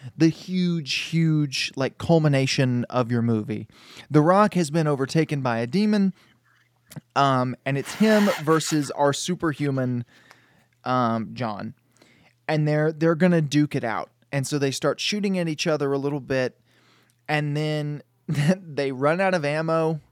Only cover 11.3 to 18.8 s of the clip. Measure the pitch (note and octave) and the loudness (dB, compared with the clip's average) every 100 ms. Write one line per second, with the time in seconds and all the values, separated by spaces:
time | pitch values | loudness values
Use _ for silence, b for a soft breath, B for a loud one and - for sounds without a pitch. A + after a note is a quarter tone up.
11.3 | A2+ A#2 G2+ A2 - b b b b b | -8 -8 -8 -12 -14 b b b b b
12.3 | b - D#3 D3+ D3+ D#3 D#3 E3 D#3+ F3+ | b -2 0 2 2 0 2 2 4 4
13.3 | E3+ C#3+ D3 D3 C#3 A#2+ G2 - _ _ | 4 2 2 2 0 -4 -6 -8 _ _
14.3 | C#3 C3 D3 C#3 B2+ D3 - - G#3 G3+ | -6 -4 -2 -2 -2 -2 -2 -4 -2 -2
15.3 | F#3 E3+ D3+ F3 D3+ C#3 C#3 C#3 C#3+ B2 | -2 -4 -4 -2 0 0 -2 -2 -4 -2
16.3 | C3 B2+ - b b b b b b - | -2 -2 -6 b b b b b b -4
17.3 | D3+ D3 D3 D3+ D3+ D3 D3 - _ - | -2 -2 -2 -2 -4 -4 -8 -14 _ -6
18.3 | C#3+ C#3+ F#3 E3+ C#3 | 0 2 0 -2 -4